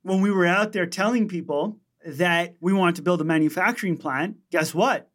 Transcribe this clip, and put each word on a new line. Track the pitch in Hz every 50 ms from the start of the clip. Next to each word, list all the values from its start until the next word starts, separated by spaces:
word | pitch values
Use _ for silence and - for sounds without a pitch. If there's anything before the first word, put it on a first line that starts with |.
when | _ 180 190 190
we | 190 208
were | 202 190 180
out | 175 180 202 214 214 214
there | 190 175
telling | 175 - 190 196 220 247 240 214
people | - 175 170 - - 147 143 170 214 214 _ _ _ _ _ -
that | 165 139 135 180 175 170 170 175 175 - _
we | 160 180 196
wanted | 196 180 175 170
to | 180
build | 147 175 180 175
a | 160
manufacturing | 160 160 160 156 151 151 185 180 220 240 - 214 185 160
plant, | - - 151 131 135 160 208 220 - _ _
guess | - 165 156 165 -
what? | 165 214 269 214 151 - _